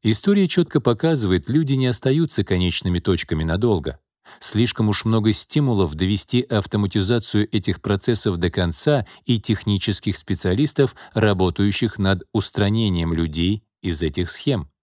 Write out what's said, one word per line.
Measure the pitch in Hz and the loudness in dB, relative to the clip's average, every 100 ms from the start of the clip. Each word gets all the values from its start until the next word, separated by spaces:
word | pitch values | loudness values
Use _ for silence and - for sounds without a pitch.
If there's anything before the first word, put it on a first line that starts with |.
История | 113 113 202 202 185 | 0 0 2 4 4
чётко | - 170 147 | 2 2 2
показывает, | - 113 160 156 104 90 - | 2 2 2 2 2 0 2
люди | 139 151 | 0 2
не | 135 131 | 0 0
остаются | 117 135 143 160 - | 0 0 2 0 -2
конечными | 101 90 90 - 90 87 | -2 0 0 0 -2 -2
точками | 90 87 - 78 | 0 -2 0 -2
надолго. | 80 85 117 95 71 - _ _ - - | 0 0 2 0 -2 -10 _ _ -20 -16
Слишком | - 104 117 - 107 | -6 0 0 2 0
уж | 101 113 | 0 0
много | 113 107 | 2 2
стимулов | 104 - 151 139 107 87 | 0 -2 0 2 2 0
довести | 76 92 101 - 123 | 0 -2 -2 0 -2
автоматизацию | 123 110 - 107 101 104 92 120 - 104 104 107 | 0 -2 0 -2 0 0 0 0 0 0 0 -2
этих | 98 92 | -2 -4
процессов | - 101 - 113 113 87 | -2 -2 0 0 -2 0
до | 87 | -2
конца | - 87 80 - 143 - - - | 0 -2 0 0 0 -2 -12 -2
и | 117 | -2
технических | - 107 - 101 - - - - | 0 -2 0 -2 -2 -2 -4 -6
специалистов, | - 92 95 95 147 - 135 - - | -6 -4 0 0 0 2 0 -2 -6
работающих | - 107 95 92 82 101 98 117 - | 0 2 4 0 2 0 0 -4 0
над | 98 95 - | 0 0 -2
устранением | 110 - - 101 110 110 87 82 | -4 -2 -2 0 2 0 0 0
людей | 82 82 76 87 107 _ _ | -2 -4 -2 -2 -2 _ _
из | - 78 | -6 -2
этих | 80 73 87 | -4 -2 -6
схем. | - - 120 71 _ | -4 -4 -4 -6 _